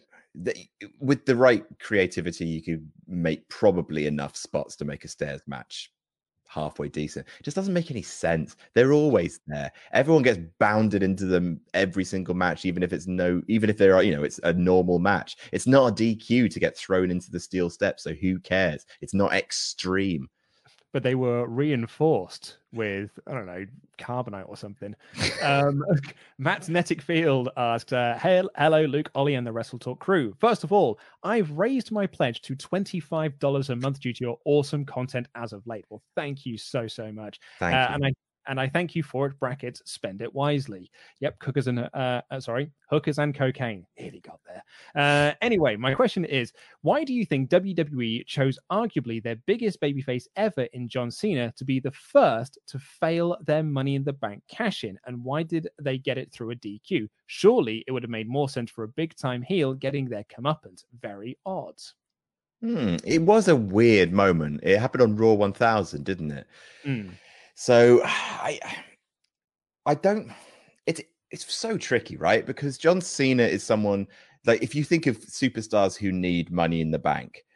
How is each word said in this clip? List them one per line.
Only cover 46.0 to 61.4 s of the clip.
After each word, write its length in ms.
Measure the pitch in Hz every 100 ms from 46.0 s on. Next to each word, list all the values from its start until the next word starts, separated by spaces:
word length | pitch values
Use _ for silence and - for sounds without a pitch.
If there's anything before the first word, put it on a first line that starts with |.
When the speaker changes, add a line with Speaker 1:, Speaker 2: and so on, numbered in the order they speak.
| 247 202 165
Speaker 2:
is, 280 | 135 117 _ - _
why 220 | 147 269
do 80 | 294
you 140 | 247 208
think 240 | 139 135
W 240 | 175 196
W 280 | 175 156 139
E 220 | 117 113
chose 360 | - - 135 131 -
arguably 520 | 190 233 156 120 113
their 140 | 117 117 -
biggest 340 | 226 226 -
babyface 460 | 147 139 135 123 - -
ever 320 | 214 170 120
in 140 | 127 123
John 220 | 131 120
Cena 420 | - 214 151 117 -
to 80 | 135
be 140 | 131
the 100 | 131
first 720 | - - 285 196 113 127 - -
to 100 | 135
fail 580 | - - 165 170 170 175
their 200 | 160 156
Money 320 | 156 139 135 139
in 80 |
the 100 | 139
Bank 300 | 139 107 101 -
cash-in? 520 | - 226 - 110 95 -
And 160 | 123
why 180 | 123 147
did 260 | 165 165 165 -
they 160 | 143 131
get 220 | 139 127
it 120 | 131
through 200 | - 113
a 40 | 120
D 240 | 107 104 -
Q? 240 | 170 110 _ -
Surely 580 | - 196 247 120 110 -
it 60 |
would 100 | 131
have 80 | 120
made 180 | 113 110
more 180 | 135 139
sense 220 | 135 117
for 140 | -
a 60 | 110
big-time 520 | 139 165 - 135 123
heel 320 | 123 190 139
getting 320 | 131 135 139 127
their 200 | 107 101
comeuppance. 580 | - 131 156 101 92 - 123
Very 340 | 117 101 110 135